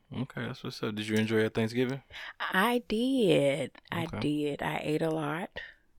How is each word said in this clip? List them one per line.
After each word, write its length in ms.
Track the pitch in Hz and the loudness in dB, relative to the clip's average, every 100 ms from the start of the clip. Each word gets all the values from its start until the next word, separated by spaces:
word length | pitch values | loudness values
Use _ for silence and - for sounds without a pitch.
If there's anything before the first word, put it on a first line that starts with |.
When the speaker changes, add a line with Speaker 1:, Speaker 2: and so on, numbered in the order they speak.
| _ 127 | _ -8
Speaker 1:
Okay, 300 | 127 135 117 | -6 -6 -8
that's 180 | 113 | -8
what's 180 | 123 - | -10 -6
up. 100 | 120 107 | -4 -4
Did 120 | 107 | 0
you 80 | 107 | 2
enjoy 220 | 110 113 | 4 4
your 100 | 110 | 4
Thanksgiving? 520 | 117 110 120 127 135 - - - - | 2 0 2 0 -2 -10 -12 -12 -8
Speaker 2:
I 440 | 170 185 220 240 - | -2 2 4 2 0
did. 840 | 220 254 269 196 151 143 135 123 - - | 0 2 4 6 6 4 2 -4 -8 -8
I 120 | 175 - | -6 -4
Speaker 1:
Okay. 140 | - | -2
Speaker 2:
did. 420 | 147 151 147 139 | -2 0 -2 -2
I 180 | - 151 | -4 -4
ate 180 | 151 156 | -2 0
a 80 | 160 | 0
lot. 400 | 160 147 160 196 - - - _ | -2 -2 -4 -6 -10 -14 -18 _